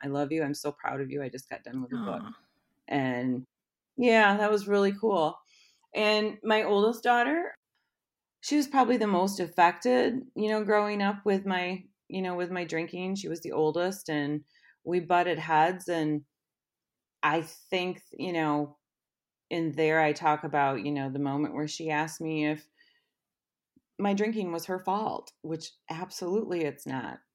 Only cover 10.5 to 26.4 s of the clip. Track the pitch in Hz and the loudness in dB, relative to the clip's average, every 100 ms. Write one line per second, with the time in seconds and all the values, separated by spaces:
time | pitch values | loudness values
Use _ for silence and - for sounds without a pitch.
10.5 | 214 208 208 208 208 202 208 214 196 196 | 0 2 2 2 0 0 0 0 0 0
11.5 | 185 180 185 - _ _ 190 180 175 175 | -2 -2 -6 -10 _ _ -4 -4 -2 -4
12.5 | 180 165 165 165 180 185 196 175 160 160 | -4 -4 -4 -4 -6 -6 -6 -6 -8 -4
13.5 | - 156 160 180 196 - 151 143 151 - | 0 2 2 -2 -4 -4 -2 -2 -4 -8
14.5 | _ _ _ - 180 165 175 175 160 156 | _ _ _ -4 -4 2 2 2 -2 2
15.5 | 156 165 185 - 165 151 151 - _ _ | 4 4 2 -4 -2 0 -2 -6 _ _
16.5 | _ _ _ _ _ _ _ 151 160 160 | _ _ _ _ _ _ _ 0 0 -2
17.5 | - - 185 185 175 _ - 180 170 156 | -12 -6 -4 -4 -6 _ -10 -4 0 0
18.5 | 147 147 - _ _ _ _ _ _ _ | 0 -2 -8 _ _ _ _ _ _ _
19.5 | 170 160 156 156 160 151 151 160 151 156 | -2 -2 2 4 4 4 2 2 0 0
20.5 | 147 139 131 135 147 135 139 139 139 151 | 2 2 0 -4 -4 -4 -4 -2 -2 -2
21.5 | 143 151 - 160 151 160 - 160 156 151 | -4 -6 -6 -2 -2 -2 -6 -6 -2 0
22.5 | 156 - _ _ _ _ _ _ _ _ | -2 -8 _ _ _ _ _ _ _ _
23.5 | _ _ _ _ - 202 196 214 226 180 | _ _ _ _ -4 0 2 0 -2 -4
24.5 | 165 160 185 190 202 220 - - _ 156 | -4 -4 -4 -2 -2 -2 -6 -10 _ -10
25.5 | 160 160 - - 160 185 - 175 208 | -8 -10 -18 -12 -10 -10 -8 -4 -2